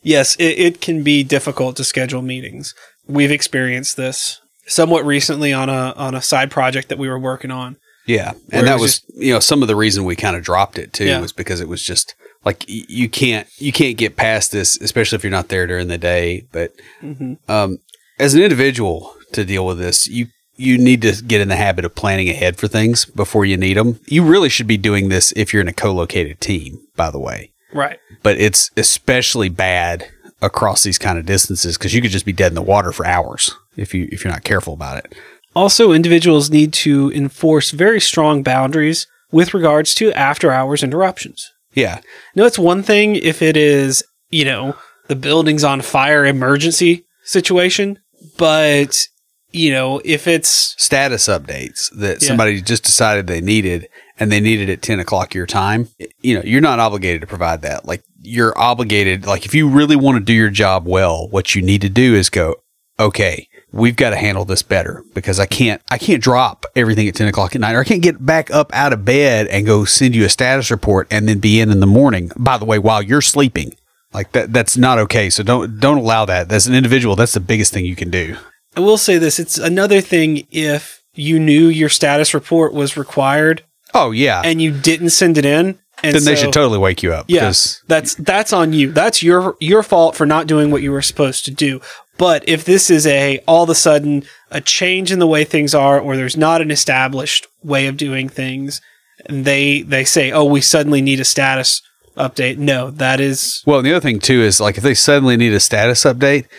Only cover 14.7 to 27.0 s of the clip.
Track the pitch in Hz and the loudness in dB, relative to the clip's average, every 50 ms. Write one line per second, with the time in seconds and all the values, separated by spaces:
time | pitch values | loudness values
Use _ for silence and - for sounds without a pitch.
14.7 | - - - - - 123 110 - - 101 - 101 95 92 87 - 101 92 90 87 | -4 -2 -6 -4 -2 -2 -2 0 -2 -4 -4 -4 -4 -4 -4 -4 -4 -4 -4 -4
15.7 | 90 90 90 87 87 85 85 87 87 87 87 87 87 92 - _ - 82 85 85 | -4 -6 -6 -6 -8 -4 -4 -2 -2 0 -2 -2 -6 -8 -12 _ -8 -8 -8 -8
16.7 | _ _ _ - - _ - 147 147 131 139 127 123 _ _ - 104 107 101 95 | _ _ _ -20 -20 _ -18 -18 -14 -12 -12 -12 -12 _ _ -4 -2 -2 -2 -2
17.7 | 92 - _ _ _ _ _ _ _ - 135 143 139 160 196 208 151 123 135 139 | -6 -10 _ _ _ _ _ _ _ -2 0 4 4 4 4 4 2 2 0 0
18.7 | 131 120 110 95 82 78 - - - - - _ - 113 101 92 98 95 92 92 | 0 -2 -4 -4 -4 -6 -10 -16 -20 -20 -20 _ -8 -6 -4 -4 -2 -2 -2 -4
19.7 | 90 85 87 87 85 - - - - 120 120 117 _ _ _ _ _ - 131 131 | -4 -6 -6 -4 -2 -2 -4 -4 -4 -8 -8 -8 _ _ _ _ _ -4 0 0
20.7 | 127 123 127 127 127 117 113 110 95 98 117 117 113 104 101 98 95 87 104 98 | 2 4 6 4 4 4 2 0 -2 -2 -4 -2 0 0 0 0 -2 0 0 -2
21.7 | 92 90 87 85 _ - - 104 95 95 95 90 80 - 90 90 87 - - 104 | -2 -2 -6 -8 _ -4 -4 -2 -2 0 -2 -4 -2 -2 -2 -2 -2 -2 -6 -2
22.7 | - 110 110 113 120 113 - - _ - 101 - - 110 101 98 95 92 92 92 | 0 0 0 0 0 -2 -4 -6 _ -6 -6 -2 0 0 0 2 0 0 0 0
23.7 | 95 104 110 120 117 - _ - 143 165 175 156 170 202 180 131 - - 120 107 | 2 2 0 0 -2 -4 _ -2 0 2 4 6 4 4 4 2 -2 -4 -2 -2
24.7 | 113 101 95 107 104 101 98 98 95 90 - - - - 107 - - 104 95 87 | -2 0 0 0 0 0 0 0 0 0 0 0 0 -2 -4 0 0 -2 -2 -2
25.7 | - - - 107 95 90 82 - - 95 85 73 80 _ - - 101 85 73 65 | -4 -4 -2 -2 -2 -2 -4 -4 -4 -4 -4 -4 -8 _ -6 -6 -6 -6 -6 -12
26.7 | - - _ _ _ - | -18 -20 _ _ _ -6